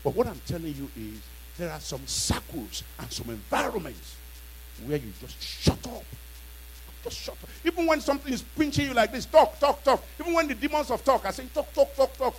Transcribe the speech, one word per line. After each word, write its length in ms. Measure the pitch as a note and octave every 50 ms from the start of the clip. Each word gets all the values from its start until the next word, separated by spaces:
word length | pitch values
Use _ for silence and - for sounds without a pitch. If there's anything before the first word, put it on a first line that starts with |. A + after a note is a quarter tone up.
| -
But 100 | C#3+ C3
what 120 | G#3+ B3
I'm 140 | A#3 F#3+ B2 -
telling 280 | - C#3+ F3 E3 D#3+ D3
you 160 | C#3 C#3 B2+ -
is, 220 | A#2 A2 G#2+ G#2+ A2 - - - - - - -
there 140 | - F3 E3
are 100 | D#3 D3+
some 260 | C#3+ - D3 C3 C#3
circles 760 | C3 - - - - - B3 - - - - A2 G2 - - - - - -
and 120 | C#3+ A#2+
some 200 | - - B2+ A#2+
environments 840 | A2+ G#2+ - - C#4 - D4 C4 A3+ G#3 D#3 D3 - - - - - - - - - - - - - - - - - - A2+
where 120 | B2+ D3 D3
you 140 | B2 G#2+ F#2 -
just 220 | - A#2+ - -
shut 440 | - - - - - - - - - B2
up. 160 | A#2+ - - - - - - - - - - - - - - - - - - - - - -
Just 140 | A#4+ - -
shut 180 | - - - -
up. 60 | - - - - -
Even 220 | E4 E4+ F4 E4+
when 140 | D#4+ D#4 D4+
something 320 | - - C#4 C#4 - C#4+
is 100 | B3+ -
pinching 440 | - - - - D#4 C#4+ C4+ C#4+ C#4+
you 80 | C4+ B3+
like 180 | A#3+ G#3+ G#3
this, 140 | C4+ B3 -
talk, 320 | - - D#4 C4 - - -
talk, 240 | C#4+ C#4+ C#4 -
talk. 200 | - C4+ B3+ - - - - -
Even 120 | D4+ F4 E4+
when 120 | E4 D#4+
the 80 | C#4+ B3+
demons 360 | G#3 A#3 D4 D4+ D4+ C#4+ -
of 140 | A#3+ G#3+ -
talk 200 | C4+ C4 A3 -
are 80 | G3
saying, 180 | F#3+ - C4 C4
"Talk, 200 | - D#4 D4 - -
talk, 200 | D4+ C#4 C#4 C#4
talk, 200 | C4+ C4+ C4 -
talk." 180 | - C4 B3 -